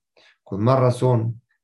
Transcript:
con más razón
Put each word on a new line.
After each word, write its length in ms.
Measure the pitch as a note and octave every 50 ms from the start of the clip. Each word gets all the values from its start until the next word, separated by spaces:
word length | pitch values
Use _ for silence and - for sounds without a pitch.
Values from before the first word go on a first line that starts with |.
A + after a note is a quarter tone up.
| _ _ _ _ _ _ _ _ _
con 180 | - G2 F#2+
más 160 | G#2+ B2 C3+ C3
razón 640 | B2+ B2+ A#2+ - B2+ B2+ B2 A2+ A2 A#2 A2+ - _ _ _ _